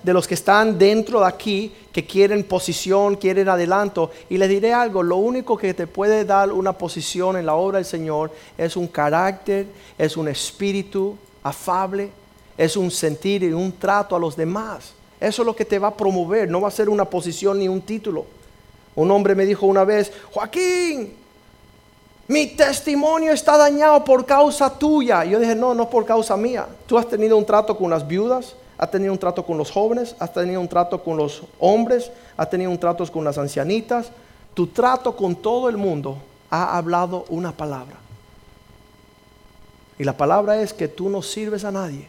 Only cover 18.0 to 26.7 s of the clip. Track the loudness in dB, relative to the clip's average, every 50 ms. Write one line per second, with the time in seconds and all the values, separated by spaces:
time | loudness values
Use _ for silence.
18 | -6 -6 -6 -6 -8 -10 -16 -20 -20 -20 -20 -20 _ _ -20 -20 _ _ _ 0
19 | 2 4 4 4 4 2 2 2 2 0 0 2 2 4 4 4 4 4 4 2
20 | 0 -2 -6 -16 -20 -10 -8 -8 -8 -6 -4 -2 0 0 0 0 -2 -2 -4 -6
21 | -8 -10 -12 -20 -20 _ _ _ _ -20 -20 _ -20 -20 -20 _ _ _ _ _
22 | _ _ _ _ -6 -2 0 0 0 0 2 2 2 2 2 -2 -2 -2 0 2
23 | 2 2 2 2 2 2 2 2 4 4 6 8 6 6 6 4 6 6 6 6
24 | 6 6 4 4 4 4 6 6 6 6 4 2 0 0 0 0 0 2 4 2
25 | 4 4 2 2 2 2 2 2 2 2 2 0 2 0 2 0 -2 0 0 0
26 | 2 2 2 0 2 0 -2 -2 0 -2 -2 -4 -8 -10